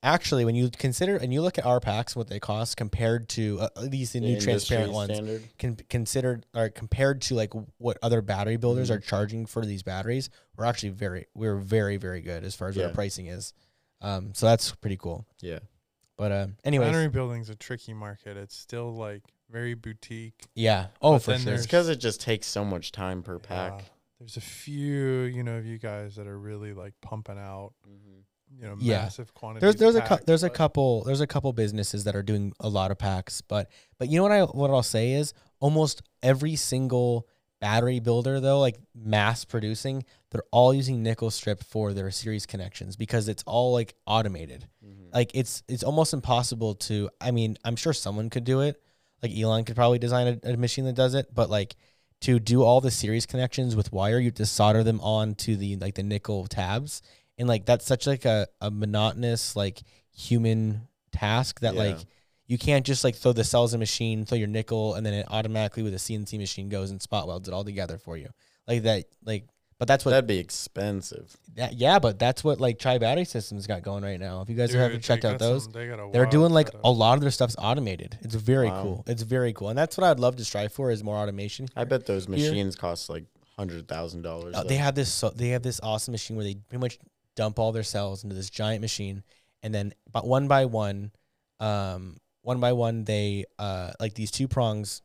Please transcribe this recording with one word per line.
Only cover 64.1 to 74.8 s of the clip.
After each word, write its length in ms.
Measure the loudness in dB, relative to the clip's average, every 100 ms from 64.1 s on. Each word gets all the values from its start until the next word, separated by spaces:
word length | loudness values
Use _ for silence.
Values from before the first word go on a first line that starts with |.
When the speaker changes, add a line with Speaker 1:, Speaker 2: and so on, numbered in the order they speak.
| -2 0
Speaker 1:
throw 120 | 0
your 100 | 0
nickel, 480 | -2 -2 0 0 -2
and 100 | -2
then 80 |
it 140 | -2 -2
automatically 540 | -2 -2 -2 -2 -2
with 100 | -4
a 60 | -4
C 160 | -6 -6
N 100 | -6
C 120 | -6
machine 320 | -6 -6 -6
goes 220 | -4 -4
and 100 | -6
spot 260 | -4 -4 -4
welds 200 | -8 -8
it 60 |
all 100 | -8 -6
together 320 | -6 -6 -8
for 200 | -10 -12
you. 120 | -12 -18 _ _ -4
Like 160 | 0
that, 220 | 2 0 -2 _
like, 220 | -6 -6 -6 _ _ _
but 80 | 4
that's 160 | 4 6
what 60 |
Speaker 2:
That'd 160 | 4 4
be 120 | 0
expensive. 960 | -2 -8 -10 -6 -4 -4 -6 -14 -18 -20 -20 -8
Speaker 1:
that, 180 | -8
yeah, 260 | 0 6 6
but 180 | 4 2
that's 260 | 0 2
what, 160 | 0 2
like, 200 | 2 0
Tri 180 | 0 2
Battery 280 | 2 2 0
Systems 420 | -4 -6 -8 -6
got 160 | -6
going 200 | -4 -6
right 160 | -6 -6
now. 220 | -8 -8
If 80 | -6
you 60 | 0
guys 160 | 2
Speaker 3:
Dude, 80 |
Speaker 1:
haven't 160 | 4